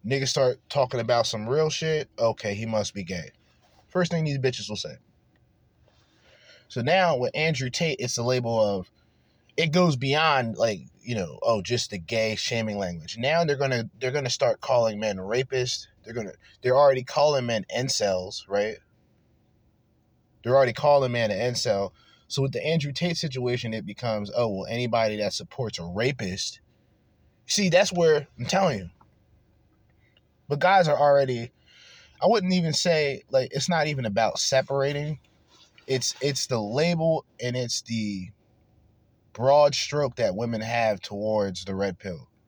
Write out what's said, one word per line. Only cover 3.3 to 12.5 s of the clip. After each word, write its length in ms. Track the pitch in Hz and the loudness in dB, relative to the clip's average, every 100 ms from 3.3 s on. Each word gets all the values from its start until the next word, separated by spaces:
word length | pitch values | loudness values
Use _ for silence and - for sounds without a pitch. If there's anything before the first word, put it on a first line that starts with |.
| _ _ _ _ _ _ | _ _ _ _ _ _
First 200 | 185 175 | -2 -2
thing 140 | 165 | 0
these 160 | 156 139 | -2 0
bitches 300 | 127 123 98 | -2 -2 -10
will 80 | 104 | -10
say. 180 | 87 - _ _ _ _ _ _ _ _ _ _ _ _ _ _ _ - _ | -10 -14 _ _ _ _ _ _ _ _ _ _ _ _ _ _ _ -20 _
So 120 | 123 | -4
now 360 | 123 185 180 135 | 2 4 4 2
with 180 | 123 - | -2 0
Andrew 340 | 160 135 127 | 0 0 -4
Tate, 300 | - 165 - | -2 -2 -2
it's 160 | 127 - | -4 -2
the 80 | |
label 340 | 120 127 120 113 | 0 0 0 2
of, 300 | 104 98 90 _ _ _ _ _ _ - | 2 0 -6 _ _ _ _ _ _ -2
it 160 | 165 | 0
goes 240 | 165 180 131 | 4 4 2
beyond, 600 | 135 147 160 139 117 104 | 0 2 4 2 0 0
like, 220 | 113 98 64 _ | -2 -2 -10 _
you 140 | - 113 | -6 -4
know, 220 | 85 67 | -4 -2
oh, 180 | - 110 | 0 0
just 300 | 90 123 - | 0 -4 -4
the 60 | 98 | -10
gay 380 | 82 113 110 107 | -4 -2 0 -2
shaming 420 | - | -4